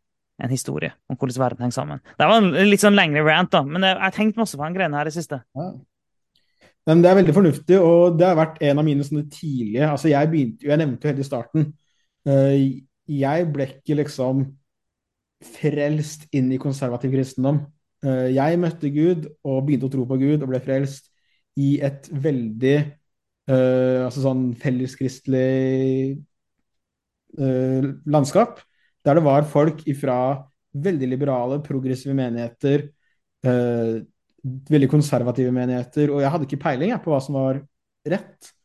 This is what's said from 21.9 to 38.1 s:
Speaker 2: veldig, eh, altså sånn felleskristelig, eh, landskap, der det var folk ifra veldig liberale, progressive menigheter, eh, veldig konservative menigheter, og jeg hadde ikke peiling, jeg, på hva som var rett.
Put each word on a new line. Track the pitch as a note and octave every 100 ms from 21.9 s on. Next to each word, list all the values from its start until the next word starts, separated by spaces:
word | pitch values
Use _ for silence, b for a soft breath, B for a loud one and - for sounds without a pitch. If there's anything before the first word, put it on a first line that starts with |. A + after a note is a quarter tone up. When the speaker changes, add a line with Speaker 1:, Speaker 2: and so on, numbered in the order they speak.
| - -
Speaker 2:
veldig, | C#3+ D3+ C3+ A2+ A2 C3 D3 D3+ - _ _ _ _ -
eh, | C3 C3 B2+ B2+ B2+
altså | B2+ C3
sånn | C3+ C3 B2+
felleskristelig, | A#2+ C#3+ B2+ C3 - C3 - - C3 C3 C3 C3 C3 C3 C3 C3+ C#3+ D3 _ _ _ _ _ _ _ _ _ _ -
eh, | C3+ B2+ C3 C3 C3+ C3+ D3+
landskap, | D3+ C#3 F3+ A#3 - _ _ _ _
der | - D3+
det |
var | D3 C#3
folk | D3+ D3 D#3 D3+ -
ifra | C#3 C#3 B2 B2+ C#3 - _ _
veldig | C#3+ F3 E3 C3
liberale, | C3 C#3 B2+ B2 C#3+
progressive | D3 C3+ C3 B2+ C#3
menigheter, | C3+ B2+ A#2 A#2 - C#3+ D3 D3 _ _ _ _ _
eh, | C3 B2 B2 A#2 A2+ A2+ - _ _ _
veldig | C3+ C3 - D3 C3+
konservative | D3+ D3 B2 A#2+ B2 B2+
menigheter, | B2+ B2+ B2 B2 - D3
og | C#3+
jeg | C#3
hadde | E3 C#3
ikke | C#3
peiling, | E3 C3 F3+
jeg, | A#3+
på | -
hva | C#3+
som | C3+
var | C#3 C3+ C3+ C#3+ _ _ _
rett. | D3+